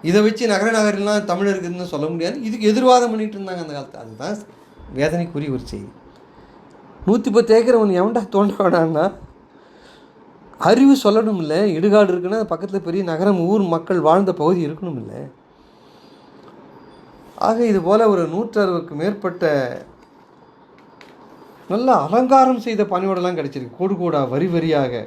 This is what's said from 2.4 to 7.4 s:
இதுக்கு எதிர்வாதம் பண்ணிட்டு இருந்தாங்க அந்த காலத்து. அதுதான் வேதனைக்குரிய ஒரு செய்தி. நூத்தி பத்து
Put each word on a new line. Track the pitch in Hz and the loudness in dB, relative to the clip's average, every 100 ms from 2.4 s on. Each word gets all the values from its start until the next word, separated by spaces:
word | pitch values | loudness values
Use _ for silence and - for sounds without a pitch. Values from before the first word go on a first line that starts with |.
இதுக்கு | 220 214 214 | -8 -2 0
எதிர்வாதம் | 214 254 247 240 | 2 6 4 4
பண்ணிட்டு | 220 214 208 | -2 -6 -8
இருந்தாங்க | 190 180 | -10 -10
அந்த | 160 | -10
காலத்து. | 143 131 - | -12 -14 -16
அதுதான் | 117 110 147 202 - - - - - | -18 -12 -10 -10 -12 -20 -20 -20 -14
வேதனைக்குரிய | 127 151 175 170 143 143 127 | -4 -2 -2 -6 -6 -6 -8
ஒரு | - | -8
செய்தி. | 101 101 - - - - - - - - - - - | -14 -14 -20 -20 -20 -20 -20 -20 -20 -20 -20 -20 -8
நூத்தி | - 226 240 | 0 0 2
பத்து | 214 | 2